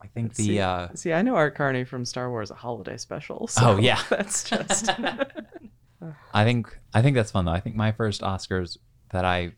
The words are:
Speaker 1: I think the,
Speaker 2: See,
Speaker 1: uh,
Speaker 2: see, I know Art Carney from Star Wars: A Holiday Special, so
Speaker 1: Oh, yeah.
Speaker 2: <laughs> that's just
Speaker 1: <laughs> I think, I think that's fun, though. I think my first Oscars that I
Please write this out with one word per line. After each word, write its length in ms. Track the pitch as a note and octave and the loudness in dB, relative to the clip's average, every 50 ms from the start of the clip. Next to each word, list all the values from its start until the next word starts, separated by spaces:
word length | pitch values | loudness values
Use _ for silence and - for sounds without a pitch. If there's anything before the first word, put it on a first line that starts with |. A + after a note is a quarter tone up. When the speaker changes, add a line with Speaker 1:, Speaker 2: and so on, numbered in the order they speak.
Speaker 1:
I 60 | - G2+ | -20 -10
think 260 | - A#2+ A2+ G#2 - | -6 -6 -4 -4 -2
the, 100 | - A2 | 0 0
Speaker 2:
See, 160 | G#2 G2+ G2+ | 2 2 2
Speaker 1:
uh, 280 | F#2+ F#2 F#2 F2+ F2 F2 - | 2 0 0 -2 -4 -6 -10
Speaker 2:
see, 180 | - - F3 D#3+ | -6 -2 0 2
I 80 | E3 | 2
know 140 | G3 B3+ B3+ | 2 2 4
Art 180 | F#3 D3+ D3 C#3 | 4 2 2 2
Carney 280 | - D3 C#3 C3 B2+ B2+ | 0 0 0 0 0 -2
from 200 | B2+ - B2+ B2 | -4 -6 -6 -6
Star 240 | B2 - B2+ B2 B2 | -6 -6 -6 -4 -4
Wars: 180 | B2 A2+ G#2+ G2+ | -4 -4 -4 -6
A 40 | - | -10
Holiday 420 | - - A#2+ A#2+ G#2+ F#2 - - A#2+ | -10 -8 -8 -8 -6 -8 -10 -10 -10
Special, 500 | - - - D#3 D3+ - - - A3+ A#3 | -10 -10 -10 -10 -8 -10 -8 -8 -8 -4
so 260 | - - B2 B2 G#2 | 2 4 6 6 6
Speaker 1:
Oh, 40 | G2 | 6
yeah. 240 | A2 B2 A2+ - - | 6 4 4 2 0
Speaker 2:
<laughs> 40 | - | 0
that's 340 | - - G3+ - - - - | 0 0 0 -2 -4 -6 -4
just 460 | - A#3 G3+ - - G3 G#3 A3 G#3 F#3 | -4 -4 -4 -2 -2 -2 0 0 -2 -2
Speaker 1:
<laughs> 1400 | - A#3+ F4+ C#4 A#3+ C#4 C4+ - - A3 - - F#4 - G#3 - _ _ _ _ _ E3+ E3 D3+ - - - - | -2 -2 -4 -4 -4 -6 -6 -6 -12 -16 -16 -18 -20 -20 -20 -20 _ _ _ _ _ -16 -16 -16 -16 -12 -2 2
I 100 | G#2 G#2+ | 2 4
think, 340 | A#2 B2 A#2+ A2+ - - - - - - | 4 2 2 -2 -4 -10 -16 -14 0 2
I 80 | G#2+ | 4
think 140 | A#2 C#3+ C#3 | 6 6 6
that's 160 | B2 G#2+ - | 4 2 2
fun, 140 | - G2 F2+ | 0 0 0
though. 60 | E2+ | 2
I 80 | E2+ F2+ | 0 -2
think 160 | - A#2+ G#2+ | -2 -4 -2
my 160 | G#2+ G#2+ A2 | 0 0 0
first 300 | G#2+ - A#2 G#2+ F#2+ - | 0 0 -2 -2 -2 -2
Oscars 560 | - G2 G2 F#2 - - G2 F#2 F2+ E2+ - - _ _ _ _ _ _ | -4 -4 -4 -4 -4 -4 -2 -2 -2 -4 -8 -14 _ _ _ _ _ _
that 160 | - F#2 F2+ | -2 0 2
I 280 | F#2 F2+ F2+ F2 F2 E2+ | 2 2 0 -2 -4 -8